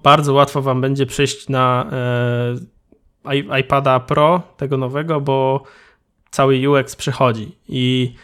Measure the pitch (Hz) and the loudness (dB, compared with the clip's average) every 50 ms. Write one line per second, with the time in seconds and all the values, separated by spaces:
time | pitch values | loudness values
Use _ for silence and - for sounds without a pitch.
0 | _ 143 143 165 147 143 135 139 143 139 - 143 135 135 127 127 131 135 139 135 | _ 4 6 6 4 2 4 4 4 2 2 -4 -2 -2 -2 0 0 -2 0 0
1 | 135 123 - - 143 127 - - - - 135 131 127 127 127 123 135 - - 131 | -2 -4 0 -2 -2 -2 -2 -6 -8 -6 -2 0 2 2 2 0 -2 -4 -6 -6
2 | 123 123 123 123 123 120 120 120 120 120 123 123 180 - _ _ _ _ _ _ | -4 -2 -2 -2 -2 -2 -2 -2 -2 -4 -6 -8 -12 -16 _ _ _ _ _ _
3 | _ _ _ _ _ 139 139 143 143 - 135 131 127 - 143 139 139 139 131 127 | _ _ _ _ _ -4 -4 -4 -4 -2 -2 -4 0 0 0 0 2 2 0 0
4 | 123 - 151 147 147 156 175 180 170 - _ _ 147 135 143 131 131 123 131 143 | 0 0 0 2 4 2 2 0 -2 -8 _ _ -6 -4 -4 -4 -4 -4 -6 -6
5 | 156 165 160 147 143 139 135 135 131 131 135 139 - - - - - _ _ _ | -4 -4 -4 -4 -2 -2 0 0 0 0 0 -2 -4 -10 -20 -20 -20 _ _ _
6 | _ _ _ _ _ _ - - 139 135 135 131 131 139 143 139 127 - - - | _ _ _ _ _ _ -2 0 2 2 2 2 2 2 2 2 2 -2 -8 -8
7 | - - 120 - 135 123 113 113 107 - - _ _ - - 131 127 127 127 127 | -6 -6 -2 0 0 0 0 -2 -6 -12 -16 _ _ -10 -4 -2 0 0 0 0
8 | 127 120 120 - | -2 -2 -6 -12